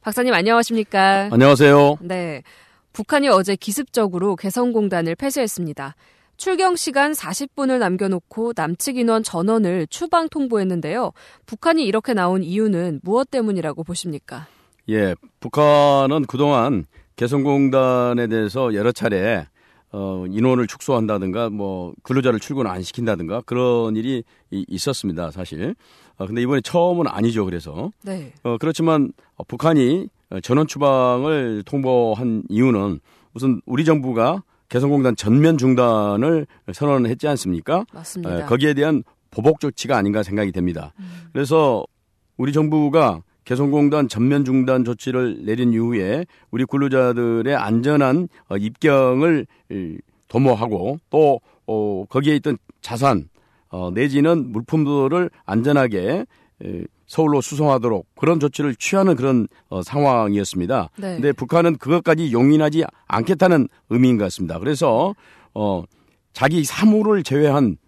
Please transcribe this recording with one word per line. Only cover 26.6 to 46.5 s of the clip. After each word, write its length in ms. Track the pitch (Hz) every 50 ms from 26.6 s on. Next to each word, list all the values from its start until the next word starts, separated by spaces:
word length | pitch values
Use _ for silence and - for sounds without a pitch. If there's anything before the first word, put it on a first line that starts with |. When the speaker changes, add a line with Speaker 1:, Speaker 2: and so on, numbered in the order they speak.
Speaker 2:
처음은 460 | 113 - - 175 170 180 180 175 165
아니죠, 380 | 123 - 95 110 117 117 110 104
그래서. 460 | 92 90 87 80 82 73 80 113 180 220 _ _
Speaker 1:
네. 300 | 196 190 185 151 127 - - _
Speaker 2:
어, 140 | 120 120 113
그렇지만, 540 | - 156 160 - 165 165 160 151 143 - - _ _ _ _
어, 80 | _ -
북한이, 640 | _ - 120 - 160 165 147 131 123 147 180 196 208 _ _ _ _
어, 100 | - 95
전원 260 | 90 - 123 143 156
추방을 960 | 151 - 139 147 143 135 131 127 123 123 123 131 151 156 147 131 120 110 104 101
통보한 800 | - - 143 135 131 127 123 120 113 107 104 127 123 110 110 - -
이유는 520 | - 107 123 131 120 101 98 101 87 71 _ _ _ _ _ _ _
우선 260 | 113 127 135 127 101 -
우리 180 | - 127 127 160
정부가 580 | 151 160 151 131 131 123 113 113 127 165 196 190 _ _ _ _ _
개성공단 460 | - 123 131 143 147 143 135 127 117
전면 420 | - - 104 113 139 147 160 165 147
중단을 880 | 123 131 131 123 123 120 113 107 104 104 101 101 120 151 170 160 147 - _ _ _ - 92
선언을 360 | - 147 147 143 135 123 113
했지 180 | 123 - - 151
않습니까? 560 | 147 127 - 95 90 82 82 - 147 175 214 _ -
Speaker 1:
맞습니다. 480 | - 165 - - 190 170 180 - -
Speaker 2:
에, 20 | 151
거기에 300 | 143 117 127 135 151 147
대한 300 | 135 143 156 156 135 - _ _ _ _ _
보복 300 | - - 110 143 160 -
조치가 360 | - 147 127 - - 117 135 117
아닌가 240 | 98 101 104 107 104
생각이 300 | 90 95 104 107 98 87
됩니다. 400 | 95 90 90 85 80 78 73 _ _
Speaker 1:
음. 300 | 196 180 175 175 - - _
Speaker 2:
그래서 520 | 127 143 127 151 160 156 139 120 101 - - _ _ _ _ _ _ _ _ _
우리 160 | _ 127 135 143
정부가 680 | 151 156 151 151 156 151 147 139 160 156 123 92 82 87 _ _ _ _
개성공단 640 | - 123 123 143 143 139 151 147 147 143 151 143 120
전면 360 | - 113 117 131 143 143 143
중단 400 | 127 131 135 127 127 131 131 123
조치를 600 | 117 120 110 - 131 123 127 127 120 98 - 73
내린 260 | 101 107 120 127 120 117
이후에 540 | 113 113 117 123 110 92 92 110 143 175 - _ _ _ _